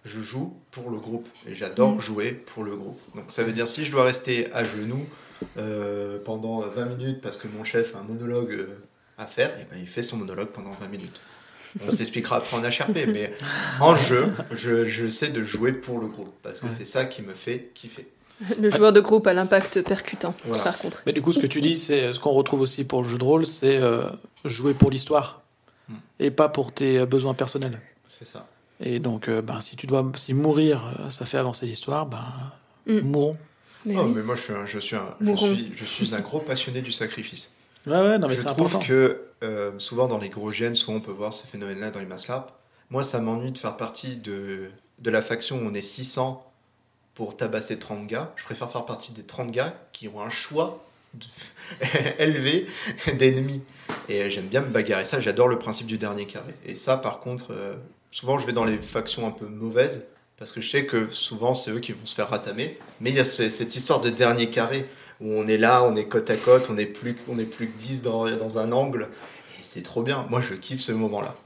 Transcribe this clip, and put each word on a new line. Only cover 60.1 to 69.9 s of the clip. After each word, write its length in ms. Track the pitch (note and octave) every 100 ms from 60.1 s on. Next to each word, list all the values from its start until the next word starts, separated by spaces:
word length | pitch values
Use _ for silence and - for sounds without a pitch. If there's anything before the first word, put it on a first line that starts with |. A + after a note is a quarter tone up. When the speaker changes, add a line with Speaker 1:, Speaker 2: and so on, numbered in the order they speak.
| _ _ _
Speaker 1:
parce 140 | A2
que 100 | -
je 80 | A2
sais 160 | C#3+ C#3
que 240 | A#2 A2
souvent 440 | - - A2 A#2
c'est 180 | B2 -
eux 80 | A2+
qui 120 | -
vont 140 | G#2 -
se 100 | -
faire 140 | G#2+
ratamer. 500 | G#2 - G#2+ D3+ - - -
Mais 80 | A#2
il 40 | C3+
y 40 |
a 60 | B2+
ce, 240 | - A2
cette 260 | - A#2 B2+
histoire 260 | - C#3
de 80 | A#2+
dernier 400 | A#2 B2 A#2 A2+
carré, 400 | B2 A#2 C3+ C3+ - - -
où 100 | A2
on 140 | G#2+ G#2+
est 100 | A2
là, 260 | A#2 B2
on 120 | B2 G#2+
est 100 | G#2
côte 240 | A2+ -
à 60 | A2
côte, 320 | - B2+ B2+
on 80 | G#2+
est 80 | G#2
plus, 300 | G#2 B2 A#2+ -
on 80 | A#2+
est 60 | A2
plus 220 | - A2+
que 100 | A2
dix 240 | A#2 C3
dans, 240 | A#2+ A2+ A2+ A2+
dans 220 | A2 A2
un 140 | A2
angle, 380 | B2 C3+ B2 G#2+ - - - - -
et 40 |
c'est 200 | - F2+
trop 180 | F2